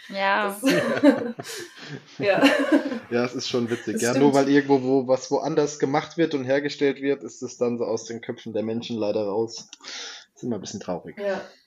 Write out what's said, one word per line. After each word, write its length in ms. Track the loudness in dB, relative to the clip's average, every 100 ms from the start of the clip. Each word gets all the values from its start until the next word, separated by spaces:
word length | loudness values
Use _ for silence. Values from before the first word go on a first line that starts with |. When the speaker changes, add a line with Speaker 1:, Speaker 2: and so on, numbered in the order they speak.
| -10
Speaker 1:
Ja. 480 | -2 2 2 0 0
Speaker 2:
Das, 0 |
<laughs> 1600 | 2 2 2 4 4 4 0 -8 -12 -12 -14 -16 -14 -14 -14 -4
Speaker 3:
Ja. 240 | 0 4
Speaker 2:
ja. 0 | 4 4 2 2 0 -8 -2
Speaker 3:
Ja, 140 | -2
es 100 | 0
ist 140 | -4 -2
schon 220 | -2 0
witzig. 240 | -4 -4
Speaker 2:
Das 80 | -2
Speaker 3:
Ja, 80 | 0
Speaker 2:
stimmt. 140 | 4
Speaker 3:
nur 100 | 6
weil 140 | 6 6
irgendwo 340 | 4 6 2
wo 260 | 4 2 2
was 220 | 0 0
woanders 460 | -2 0 2 0 0
gemacht 360 | 0 0 -2 0
wird 180 | 0
und 100 | 0
hergestellt 560 | 0 0 0 0 0 2
wird, 200 | 0 -2
ist 180 | -4 -12
es 140 | -10 -2
dann 180 | -2 0
so 60 |
aus 200 | -2 -4
den 160 | -6 -10
Köpfen 320 | -10 -10 -6
der 100 | -4
Menschen 340 | -2 -4 -4 -2
leider 260 | 0 0
raus. 440 | 0 -2 -2 -6 -16 -18 -14 -12 -12 -14 -20
Ist 80 | _
immer 120 | -6 -6
ein 40 |
bisschen 200 | -6 -10
traurig. 380 | -6 -8 -8 -8
Speaker 2:
Ja. 220 | -4 -4 -8 -18